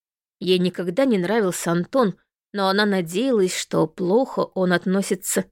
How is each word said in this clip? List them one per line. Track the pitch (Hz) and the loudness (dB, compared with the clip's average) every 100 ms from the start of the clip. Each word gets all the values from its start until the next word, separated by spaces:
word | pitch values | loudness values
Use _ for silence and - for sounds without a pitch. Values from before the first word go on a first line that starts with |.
| _ _ _ - | _ _ _ -6
Ей | 175 185 | 0 2
никогда | 180 180 180 175 269 | 0 -2 -4 0 2
не | 202 | 2
нравился | 175 226 190 165 175 | 0 0 0 -2 -2
Антон, | 175 175 269 214 - _ _ _ | -2 0 0 0 -2 _ _ _
но | 202 190 | -2 0
она | 196 214 | 2 2
надеялась, | 190 165 185 269 226 185 - | 0 -2 -2 0 2 2 -2
что | - 165 160 | -4 -2 -2
плохо | - 175 220 262 - | -2 0 0 0 -2
он | - - 180 | -4 -2 0
относится | 175 190 196 190 185 - - - | 0 0 -2 -2 -4 -4 -4 -4